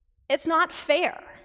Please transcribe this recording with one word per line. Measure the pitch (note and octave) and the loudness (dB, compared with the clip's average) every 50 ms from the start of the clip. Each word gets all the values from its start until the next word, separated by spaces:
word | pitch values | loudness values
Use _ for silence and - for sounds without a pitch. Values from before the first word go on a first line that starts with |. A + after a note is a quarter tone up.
| _ _ _ _ _ - | _ _ _ _ _ -2
It's | C4 - - | -2 -2 0
not | E4 E4 D#4+ F4+ - - | 2 2 2 2 2 -2
fair | - - - D4 E4 F4+ - - - - - - - - | -4 0 0 2 2 2 0 -2 -6 -14 -18 -20 -20 -20